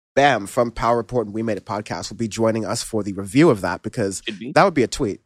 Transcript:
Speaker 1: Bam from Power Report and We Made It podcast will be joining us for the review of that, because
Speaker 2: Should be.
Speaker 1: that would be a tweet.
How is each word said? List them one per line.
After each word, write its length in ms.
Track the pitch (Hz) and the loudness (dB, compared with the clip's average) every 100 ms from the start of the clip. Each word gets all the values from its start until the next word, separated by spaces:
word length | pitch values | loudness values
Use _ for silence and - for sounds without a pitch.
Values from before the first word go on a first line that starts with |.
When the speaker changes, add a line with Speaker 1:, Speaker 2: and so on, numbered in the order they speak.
| _ - | _ 2
Speaker 1:
Bam 300 | 143 113 98 | 4 4 0
from 240 | 131 117 | -2 -2
Power 280 | - 117 120 | 0 2 2
Report 280 | 110 123 107 | 0 -4 -2
and 80 | |
We 80 | 107 | -4
Made 160 | 113 95 | -4 -4
It 80 | - | -4
podcast 440 | 104 - 87 - | -6 -6 -8 -8
will 60 | 104 | -6
be 100 | 113 | -6
joining 360 | 110 113 110 | 0 0 0
us 200 | 98 117 | -4 -6
for 180 | - 110 | -4 -4
the 120 | 101 | -4
review 360 | 95 98 131 165 | -6 0 4 4
of 120 | 107 | 4
that, 200 | 90 90 | 0 -4
because 400 | - - 98 92 - | -6 -4 -4 -4 -10
Speaker 2:
Should 120 | 101 | -10
be. 120 | 117 | 0
Speaker 1:
that 100 | 151 | 4
would 100 | 196 143 | 4 4
be 80 | |
a 40 | 110 | 0
tweet. 340 | - 113 85 | 0 -4 -4